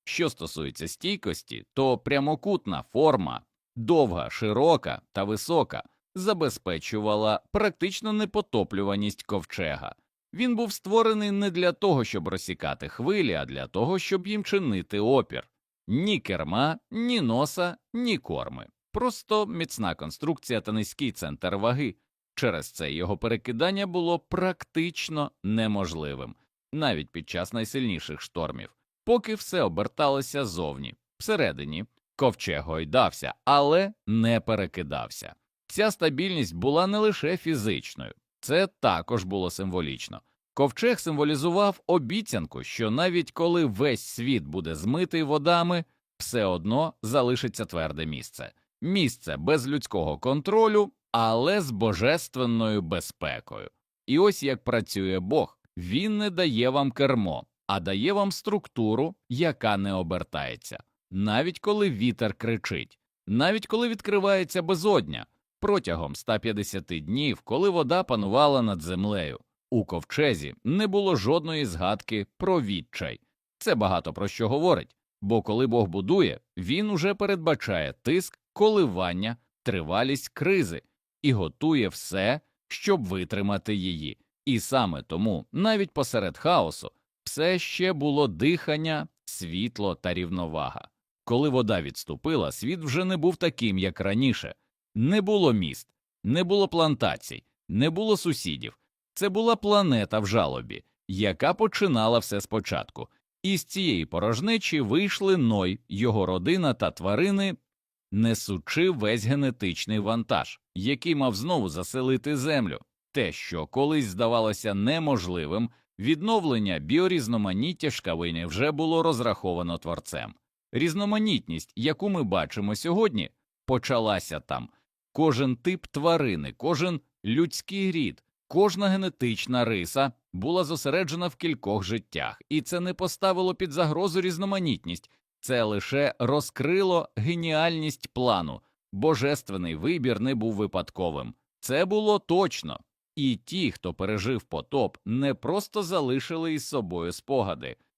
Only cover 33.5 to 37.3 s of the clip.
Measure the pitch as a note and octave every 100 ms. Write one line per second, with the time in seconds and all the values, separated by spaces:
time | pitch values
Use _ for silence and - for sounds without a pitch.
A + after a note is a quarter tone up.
33.5 | C#3+ C#3+ E3 G3 - - A2 A2+ A#2 -
34.5 | A2 F#2 F#2 D2 C#2+ A1+ - - - _
35.5 | _ - - G#3+ - D#3+ C3+ F#3+ F3 G2
36.5 | E2+ A#2+ D3+ F#3+ G#3 G#3+ F#3+ D3+